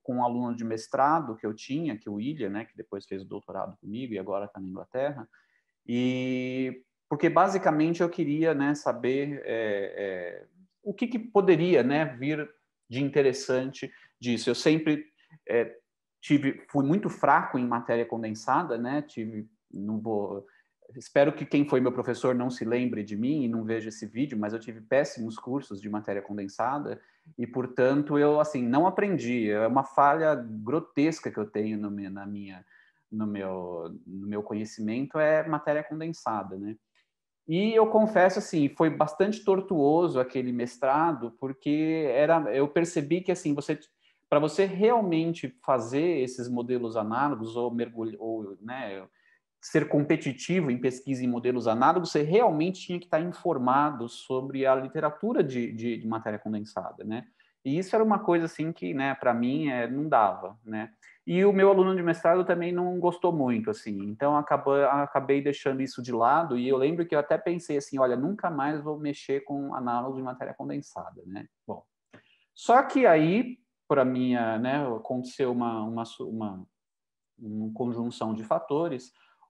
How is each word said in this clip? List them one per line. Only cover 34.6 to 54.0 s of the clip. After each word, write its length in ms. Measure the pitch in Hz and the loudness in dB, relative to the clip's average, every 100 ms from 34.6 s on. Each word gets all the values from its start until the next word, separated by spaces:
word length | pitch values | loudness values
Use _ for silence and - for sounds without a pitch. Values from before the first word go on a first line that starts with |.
| 107 - 107 117 139 156 | -6 -6 -4 -4 -4 0
é 300 | 151 156 160 | 2 2 2
matéria 360 | 151 151 151 | -2 0 -2
condensada, 720 | 151 156 165 160 - 107 92 95 | -2 -8 -8 -6 -4 -4 -6 -8
né? 180 | 101 113 _ _ _ _ _ _ - | -10 -12 _ _ _ _ _ _ -4
E 300 | 165 214 220 | 0 2 4
eu 120 | 220 | 6
confesso, 520 | 220 214 190 185 196 | 6 4 6 6 4
assim, 300 | - 165 139 | -2 0 0
foi 200 | - 165 | 4 2
bastante 540 | 143 151 - 196 214 | 4 -2 2 0 0
tortuoso 760 | - 190 190 170 139 160 175 135 | 2 0 2 2 4 6 4 2
aquele 360 | 127 135 123 | 0 -2 -4
mestrado, 800 | 123 123 - 135 143 170 139 117 - | -2 -4 -2 0 2 2 0 -6 -8
porque 720 | 131 135 143 151 156 160 147 123 | -10 -6 -2 0 0 0 0 4
era, 240 | 151 165 139 127 | 4 4 2 0
eu 140 | 143 | 2
percebi 500 | 170 170 165 143 175 | 2 0 -2 0 -2
que, 140 | 185 | 0
assim, 200 | 180 156 | -2 2
você, 240 | 147 - 151 - _ _ _ - | 0 0 -4 -6 _ _ _ 2
pra 100 | 147 | 2
você 240 | 151 151 | 2 2
realmente 920 | 196 175 214 240 196 160 165 165 135 - | 0 4 4 4 2 0 0 -2 -8 -10
fazer 600 | - 131 117 139 170 156 | 0 0 2 0 0 0
esses 260 | 127 127 120 | -2 -4 -6
modelos 480 | 120 120 123 113 110 | -4 -2 -2 -2 -4
análogos 600 | 107 120 143 120 110 117 | -2 0 0 -2 -6 -4
ou 120 | 120 | -4
mergulho, 480 | 117 117 117 113 110 | -2 -4 -4 -8 -6
ou, 400 | 113 113 101 92 | -8 -8 -8 -12
né, 440 | 110 127 113 98 95 _ _ _ _ _ | -12 -10 -10 -10 -14 _ _ _ _ _
ser 280 | - 156 147 | -2 0 2
competitivo 800 | 147 143 156 147 123 - 185 147 | 0 2 0 0 -8 -2 0 0
em 60 | 120 | 0
pesquisa 440 | 127 123 139 131 | -2 -4 -6 -2
em 60 | 123 | -2
modelos 400 | 120 120 123 113 | 0 0 0 0
análogos, 440 | 113 135 180 165 | 4 4 4 2
você 100 | 156 | 0
realmente 580 | 151 202 240 151 170 185 | 2 4 4 2 -2 -4
tinha 180 | - 175 | -8 -10
que 100 | - | -2
estar 120 | 156 | -2
informado 880 | 175 165 180 143 123 135 147 147 | -2 -4 -4 0 2 4 2 -2